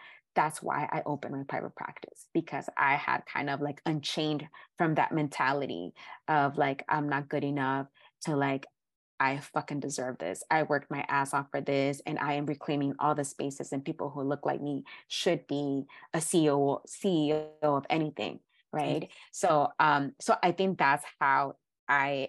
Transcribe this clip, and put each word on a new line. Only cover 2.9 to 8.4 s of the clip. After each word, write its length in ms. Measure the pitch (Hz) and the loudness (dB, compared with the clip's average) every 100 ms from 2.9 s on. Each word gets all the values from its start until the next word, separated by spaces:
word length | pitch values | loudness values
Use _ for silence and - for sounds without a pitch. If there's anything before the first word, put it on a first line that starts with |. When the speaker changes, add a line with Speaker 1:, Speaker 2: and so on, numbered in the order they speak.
Speaker 1:
had 320 | 143 - 127 - | 2 0 -2 -2
kind 240 | - 143 | -6 -4
of, 100 | 139 | -2
like, 220 | 143 139 - | -4 -4 -2
unchained 600 | 156 135 - 156 151 - - - - | -2 -2 -2 -2 -2 -6 -18 -12 -2
from 160 | 165 | 0
that 180 | 151 143 | 2 2
mentality 840 | 160 147 - 131 143 135 85 87 - - - - | 0 -2 0 0 0 -2 -6 -8 -12 -20 -12 0
of, 320 | 156 139 143 | 2 2 2
like, 240 | 139 135 - | 0 0 -2
"I'm 220 | 151 147 | 0 0
not 180 | 143 139 | -2 -2
good 160 | 147 | -2
enough," 440 | 143 143 135 139 139 _ - - - | -2 0 0 -2 -4 _ -20 -10 -2
to, 100 | |
like, 320 | 143 | 0